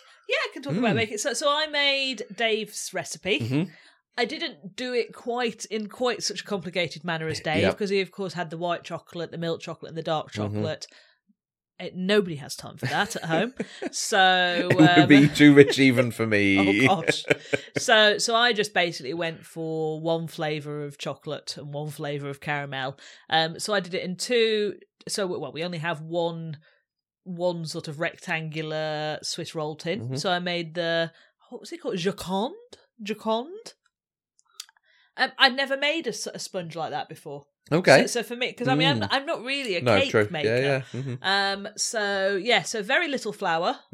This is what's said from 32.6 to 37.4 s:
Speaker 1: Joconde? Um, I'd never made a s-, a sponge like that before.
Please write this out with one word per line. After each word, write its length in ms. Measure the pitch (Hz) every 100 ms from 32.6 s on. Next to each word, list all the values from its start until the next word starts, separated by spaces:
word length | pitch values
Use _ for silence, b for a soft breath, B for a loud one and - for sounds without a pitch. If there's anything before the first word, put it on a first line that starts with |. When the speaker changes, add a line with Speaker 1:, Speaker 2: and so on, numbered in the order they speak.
| 480 - _ -
Speaker 1:
Joconde? 680 | 208 208 220 220 277 415 466 - _ _ _ _ _ _ _ - - _ _ _ _ -
Um, 160 | 254 -
I'd 180 | 262 254
never 220 | 269 269
made 300 | 285 320 233
a 20 |
s-, 180 | - -
a 120 | 165
sponge 360 | - 190 165 165
like 160 | 143
that 160 | 139 -
before. 380 | 151 156 143